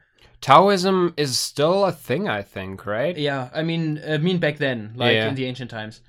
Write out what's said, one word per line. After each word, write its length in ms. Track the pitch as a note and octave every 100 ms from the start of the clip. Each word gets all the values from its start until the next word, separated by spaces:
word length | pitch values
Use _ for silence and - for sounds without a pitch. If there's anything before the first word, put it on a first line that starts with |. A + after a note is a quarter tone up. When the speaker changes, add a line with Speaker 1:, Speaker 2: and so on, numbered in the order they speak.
| _ _ _ _
Speaker 1:
Taoism 720 | - C#3+ G3 G3 F#3+ F#3+ F3 E3+
is 220 | D3 A#2+
still 460 | - - D3+ G3
a 80 | F#3+
thing, 360 | E3+ - C3+ G3+
I 140 | G#2
think, 440 | G2 G#2 F#2+ F#2+ -
right? 300 | G#2+ D3+ E3+
Speaker 2:
Yeah, 320 | C#3+ C#3 B2
I 100 | D#3
mean, 380 | D#3+ E3 D#3+ D3+ D3+
I 120 | D3+
mean 200 | F3 F3+
back 200 | D#3+ D3+
then, 340 | C#3 A#2+ G#2+ A#2
like, 180 | A#2+
Speaker 1:
Yeah. 140 | A2 A2
Speaker 2:
in 60 |
the 100 | C3+ B2+
ancient 240 | B2+ A#2+
times. 300 | A2+ A2 -